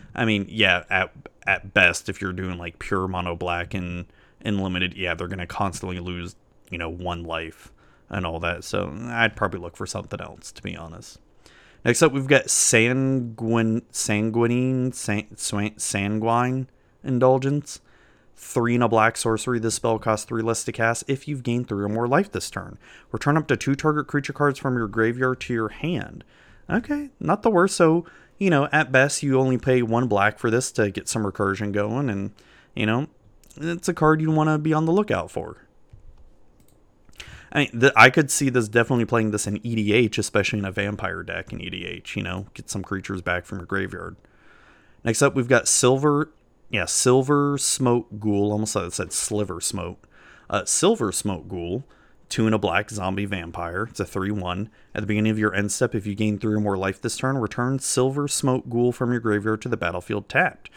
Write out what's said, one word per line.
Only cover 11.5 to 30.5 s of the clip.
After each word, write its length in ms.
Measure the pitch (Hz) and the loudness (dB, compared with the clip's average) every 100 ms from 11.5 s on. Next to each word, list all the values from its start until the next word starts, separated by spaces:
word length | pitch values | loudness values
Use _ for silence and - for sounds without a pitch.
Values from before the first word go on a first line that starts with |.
| - - _ 120 | -20 -20 _ 0
Next 160 | 120 | 4
up, 100 | 160 | 4
we've 140 | 135 131 | 4 4
got 200 | 139 - | 4 4
Sanguin-, 1400 | - - 117 117 131 135 135 120 113 113 117 110 113 - | 0 4 4 4 4 2 0 -2 -4 0 2 2 0 -4
Sanguinine, 1040 | - - 104 113 117 117 120 127 131 127 - | -6 0 0 2 2 2 2 0 0 -2 -4
San-, 420 | - 104 - - | -4 -4 -4 -8
Swan-, 400 | - 104 104 - | -6 -4 -4 -6
Sanguine 920 | - 101 101 107 113 120 123 131 127 _ _ _ | -4 -2 -2 -2 0 0 0 -2 -6 _ _ _
Indulgence. 800 | 139 123 127 131 135 147 - - _ _ _ _ _ - | -4 2 4 4 2 -2 -4 -16 _ _ _ _ _ -20
Three 320 | - 131 117 | -4 0 2
and 100 | 120 117 | 4 4
a 20 | |
black 300 | 113 113 - | 4 4 2
sorcery. 420 | 117 110 - 120 | 0 0 0 -2
This 160 | 113 - | -2 -2
spell 240 | 117 110 | 0 0
costs 260 | 113 107 - | 0 -2 -2
three 160 | 117 | -4
less 220 | 113 113 | -2 -2
to 80 | - | -4
cast 320 | 117 113 117 - | -2 0 0 -4
if 180 | 135 - | -6 -4
you've 160 | 139 | -6
gained 240 | 120 120 120 | -2 -2 -2
three 160 | 101 | -2
or 60 | 101 | -2
more 180 | 110 120 | 0 2
life 240 | 147 202 | 2 0
this 180 | 92 - | -4 -6
turn. 280 | - 92 - - - - | -10 -10 -16 -20 -20 -10
Return 240 | 113 143 156 | -4 2 2
up 120 | 147 | 2
to 100 | 139 | 0
two 180 | - 139 | 0 0
target 320 | 156 151 - | 0 0 -2
creature 240 | 147 139 | -4 -4
cards 260 | 139 143 131 | 0 0 0
from 180 | 135 123 | -2 -2
your 120 | 107 | -2
graveyard 540 | 107 113 120 127 127 | 0 0 2 -2 -2
to 120 | - | -2
your 140 | 117 110 | -2 -2
hand. 560 | - 156 156 - - - _ - - - | -4 -4 -4 -6 -14 -20 _ -20 -18 -4
Okay, 400 | 226 240 294 285 - | -2 -2 -6 -6 -6
not 240 | - 208 | -2 2
the 60 | 233 | 4
worst. 260 | 185 185 - | 4 4 4
So, 300 | 165 165 - - _ - | 4 4 0 -18 _ -2
you 120 | 196 | 2
know, 200 | 147 147 | 4 4
at 220 | 151 135 | 2 4
best, 280 | 131 139 - | 4 4 2
you 160 | 143 131 | 2 2
only 200 | 131 123 | 4 2
pay 240 | 135 127 | 4 2
one 260 | 113 117 127 | 4 0 2
black 320 | 101 104 - | 4 2 2
for 100 | |
this 220 | 117 | 0